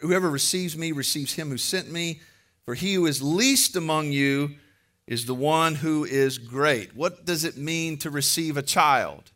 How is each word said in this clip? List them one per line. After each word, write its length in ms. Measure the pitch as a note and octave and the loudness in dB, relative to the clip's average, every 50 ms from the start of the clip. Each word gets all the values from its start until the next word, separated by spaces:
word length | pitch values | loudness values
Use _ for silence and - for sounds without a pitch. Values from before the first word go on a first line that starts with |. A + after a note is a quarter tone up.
whoever 280 | D3 E3 F3+ F#3 F#3 E3 | -2 0 2 2 2 0
receives 480 | C#3 C#3 - - - F#3 F3+ E3+ D3+ | 0 0 0 0 0 -2 -4 -4 -6
me 140 | D#3 E3 E3 | -6 -6 -4
receives 420 | D#3 C#3 B2+ - - D3+ C#3 - - | -4 -2 -2 -2 -2 -2 -4 -6 -6
him 160 | - D#3+ D3 | -6 -6 -6
who 80 | C3 | -6
sent 320 | A#2 - - F#3 F#3 D3 B2+ | -4 -4 -2 -2 -4 -4 -4
me. 320 | D#3+ E3+ E3+ E3+ D#3 - - - _ _ _ _ _ _ _ | -6 -4 -4 -4 -6 -8 -14 -20 _ _ _ _ _ _ _
For 100 | - B2 | -8 -6
he 180 | - F3 G3 G3 | -4 -2 0 2
who 140 | F#3 E3+ | 4 4
is 160 | D#3 C#3 B2 C3+ | 2 2 0 0
least 520 | D3 D#3+ F#3+ B3 C4+ C4+ - - - - | 0 2 4 4 4 4 4 2 2 0
among 360 | F3+ E3 D#3+ D#3 D#3 D3+ D3 | -2 0 0 0 0 0 0
you 460 | C#3+ C#3 C#3 C#3 C#3 C#3 D3 C#3+ C#3+ - _ _ _ _ _ _ _ _ _ | 2 2 2 2 2 2 0 -2 -6 -12 _ _ _ _ _ _ _ _ _
is 180 | - A#2+ A#2 A#2 | -6 -6 -4 -4
the 80 | A#2+ B2+ | -4 -4
one 400 | B2+ C#3 D3+ D#3+ D#3+ D#3+ D#3+ D#3 | 0 0 2 2 4 2 2 0
who 320 | D3 D#3+ D#3 D#3 D3+ D3 | 0 0 0 0 0 0
is 320 | - C3 C#3 C#3 C3+ B2+ | 0 2 2 4 2 2
great." 580 | B2 A#2 A#2 B2 C3+ D3 D3+ C3+ A2+ F#2+ - F#2+ | -4 -10 -8 -2 2 2 2 2 2 -2 -8 -6
What 300 | A2+ D#3+ F#3+ F3+ - - | -4 -4 -4 -4 -6 -4
does 180 | E3+ F3 D3+ D#3+ | -4 -2 -2 -2
it 140 | D#3+ - | -4 -6
mean 400 | C3+ C#3+ D#3+ E3 E3 E3 E3 D#3 | -6 -6 -4 -4 -2 -2 -4 -6
to 140 | C#3+ - D#3+ | -6 -6 -4
receive 460 | C#3+ C#3+ C#3 - - E3+ E3 D#3 D3 | -2 0 0 0 0 0 0 -2 -2
a 40 | C#3+ | -2
child? 680 | C#3 - - F#3 D#3+ D3 C#3 B2 F#2+ D2 D2 - - - _ | -2 0 2 4 6 6 6 4 2 -2 -6 -12 -18 -20 _